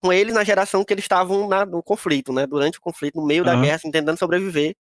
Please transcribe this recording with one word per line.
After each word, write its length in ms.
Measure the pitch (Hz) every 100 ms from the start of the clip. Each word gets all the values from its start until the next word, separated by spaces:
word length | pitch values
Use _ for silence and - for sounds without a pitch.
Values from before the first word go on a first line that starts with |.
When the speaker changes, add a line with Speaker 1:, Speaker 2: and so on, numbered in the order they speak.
Speaker 1:
com 120 | 185
eles 200 | 185 208 226
na 80 | 208
geração 400 | 196 196 196 196
que 80 |
eles 100 | 196
estavam 440 | - 185 180 196 202
na, 160 | 196 202
no 160 | 170
conflito, 500 | - 208 - 143 131
né? 140 | 131 139
Durante 320 | 143 147 165
o 40 |
conflito, 380 | - - 147 165
no 60 | 151
meio 180 | 156
da 100 | 175
Speaker 2:
Aham. 80 | 123
Speaker 1:
guerra, 120 | 135 160
assim, 120 | 160
tentando 260 | 156 151 165
sobreviver. 580 | 180 180 196 160 151 -